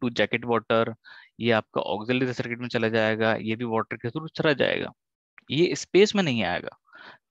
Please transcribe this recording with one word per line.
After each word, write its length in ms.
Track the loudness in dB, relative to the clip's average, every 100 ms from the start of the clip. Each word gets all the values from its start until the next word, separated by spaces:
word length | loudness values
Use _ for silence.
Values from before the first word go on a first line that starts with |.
to 60 | -4 0
jacket 300 | 0 0 0
water, 480 | -2 2 2 2 -4 -16 -20 -20 -4
ये 120 | 2
आपका 300 | 2 0 -4
auxiliary 520 | -4 -4 -2 0 0
circuit 260 | -2 -6 -8
में 80 | -6
चला 200 | -2 0
जाएगा, 440 | 2 2 2 0 0
ये 200 | -2 -4
भी 100 | -2
water 320 | -4 -4 -6
के 120 | -8
through 200 | -8 -8 -2
चला 180 | 0
जाएगा, 380 | 2 2 0 -4 -10 _ _ _ _ -4
ये 260 | 0 2 0
space 400 | 0 4 4 4
में 80 |
नहीं 200 | 0 0
आएगा। 340 | 0 -2 -6 -14 _ -20 -20 -20 _